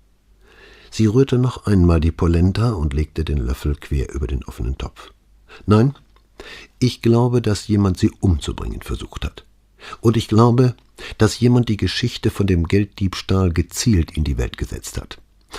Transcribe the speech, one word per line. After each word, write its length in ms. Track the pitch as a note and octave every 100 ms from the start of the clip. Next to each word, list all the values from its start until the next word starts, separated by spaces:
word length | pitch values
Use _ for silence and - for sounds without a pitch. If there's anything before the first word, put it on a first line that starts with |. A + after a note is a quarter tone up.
| _ _ _ _ _ _ - - -
Sie 160 | - A2
rührte 320 | A#2 C3+ B2
noch 280 | A#2 - -
einmal 340 | G2 F2 E2
die 120 | E2
Polenta 600 | - E2+ E2+ F2+ G2+ A#2
und 200 | G2 D2+
legte 320 | C#2 D2+ -
den 140 | D2+ D2
Löffel 360 | A#1+ C2 D2
quer 400 | C#2+ - C#2+ B1
über 120 | C#2 C2+
den 180 | C2
offenen 340 | - - A1+ C2+
Topf. 340 | - - - _ _ _ _ - -
„Nein, 280 | G#2+ C3 - _ _ _ - - - - -
ich 240 | B2 -
glaube, 380 | A2+ A#2 B2 B2
dass 240 | A2 G2+ -
jemand 320 | G#2 G2 F#2
sie 120 | A2+ -
umzubringen 600 | G2 D#2 - - - G1+
versucht 420 | - A#1 - -
hat. 200 | - - - _ _ _ - -
Und 160 | A2+ A2+
ich 120 | -
glaube, 460 | G#2+ A#2 A#2+ B2+ - _ - - -
dass 220 | G#2+ -
jemand 280 | A#2+ B2 A#2+
die 80 | G2+
Geschichte 540 | F#2+ - A#2+ - A2
von 160 | - G2
dem 220 | F2+ E2
Gelddiebstahl 840 | G2+ G2+ - F#2+ - - F#2+ F#2
gezielt 600 | F2 E2 - B2 F#2+ D#2
in 120 | -
die 140 | D2 A#1+
Welt 180 | A#1+ -
gesetzt 400 | - - - -
hat. 220 | - - - _ _